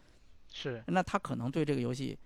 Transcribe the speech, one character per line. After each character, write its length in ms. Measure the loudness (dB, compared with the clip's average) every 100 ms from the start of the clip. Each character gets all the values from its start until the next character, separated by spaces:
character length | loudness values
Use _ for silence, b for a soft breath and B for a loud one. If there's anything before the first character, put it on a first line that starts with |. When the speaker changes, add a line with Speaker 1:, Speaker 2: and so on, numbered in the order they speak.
| b b b b -14
Speaker 1:
是。 280 | -6 -4 -4 2
Speaker 2:
那 140 | 2
他 160 | 4 0
可 160 | 0 -2
能 160 | 0
对 140 | 2 2
这 80 |
个 80 | 2
游 120 | 2
戏 240 | 0 -4 -6